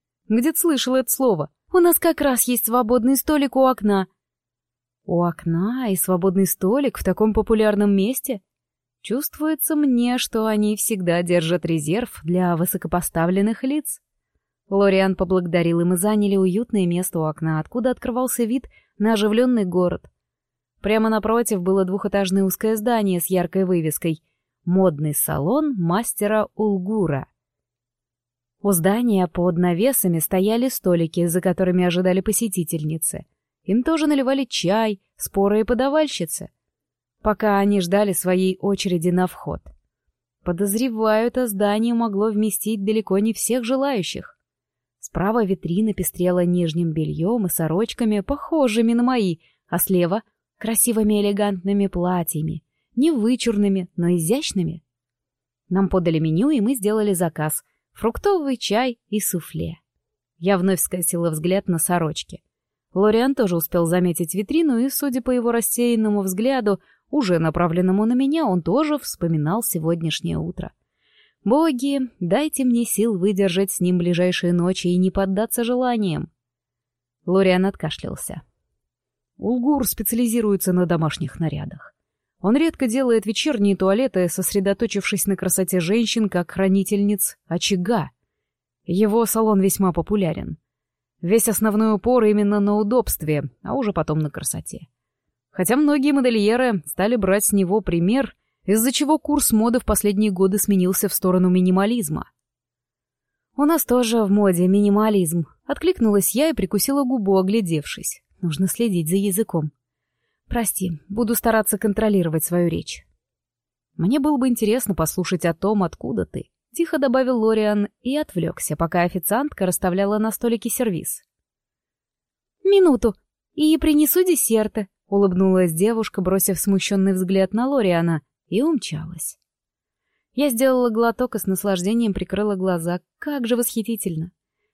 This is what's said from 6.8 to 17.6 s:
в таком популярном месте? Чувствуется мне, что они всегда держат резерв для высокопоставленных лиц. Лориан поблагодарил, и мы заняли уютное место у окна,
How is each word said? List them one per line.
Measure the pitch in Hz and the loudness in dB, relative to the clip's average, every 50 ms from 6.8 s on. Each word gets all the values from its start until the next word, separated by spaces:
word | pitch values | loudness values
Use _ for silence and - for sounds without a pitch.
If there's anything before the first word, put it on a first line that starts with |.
| 277 226 - - | 0 -2 -4 -4
в | - | -4
таком | 190 180 - 214 220 | -2 0 0 0 0
популярном | 202 220 208 - 226 214 220 214 208 202 208 202 196 | 2 0 0 2 2 2 2 2 2 2 2 2 2
месте? | 196 190 233 262 - - - 233 190 - _ _ _ _ _ _ _ _ _ _ _ | 2 2 0 -2 -4 -6 -6 -8 -8 -10 _ _ _ _ _ _ _ _ _ _ _
Чувствуется | - - 220 277 294 - - - 302 311 320 - - - 311 | -8 -6 -6 -6 -6 -8 -8 -4 -4 -2 -2 -2 -2 -2 0
мне, | 302 294 269 247 240 240 247 254 247 | 0 2 2 2 2 2 0 0 -2
что | - - - 220 220 | -4 -4 -2 -2 0
они | 220 214 214 208 208 214 | 0 0 2 0 0 0
всегда | 202 - - 226 185 175 170 170 175 | -2 -4 -4 -4 -2 0 0 0 0
держат | 175 170 175 175 160 160 175 165 - | 2 2 2 2 2 0 -2 -2 0
резерв | 160 165 160 147 151 180 233 247 - - - 156 | -2 -2 -2 -2 -2 -2 -2 -4 -6 -10 -8 -4
для | 165 175 185 180 175 170 | -2 0 0 2 2 0
высокопоставленных | 156 185 - - 190 - 156 180 175 - - - 170 165 180 185 196 202 220 220 - | 0 -2 -2 -4 -6 -4 -4 -4 -4 -4 -2 -2 0 0 2 2 2 0 0 -2 -4
лиц. | 262 262 294 302 - - - - _ _ _ _ _ _ _ _ _ _ _ _ _ - | -4 -4 -4 -4 -4 -6 -10 -14 _ _ _ _ _ _ _ _ _ _ _ _ _ -2
Лориан | 196 196 202 196 190 190 190 190 180 | 2 2 4 4 4 4 2 2 0
поблагодарил, | - 190 180 190 185 175 170 170 175 165 170 170 170 | 0 0 0 0 0 0 0 0 0 2 2 2 2
и | 170 | 2
мы | 180 180 | 2 2
заняли | 170 202 208 220 208 202 196 196 | 0 0 0 2 2 2 2 2
уютное | 190 190 185 175 220 240 - 226 196 185 | 2 2 2 0 0 -2 -2 0 0 0
место | 170 170 175 185 - - 165 | 0 0 -2 -4 -4 -4 -4
у | |
окна, | 156 156 151 - 160 160 156 156 | -2 -4 -4 -4 -4 -2 -2 -2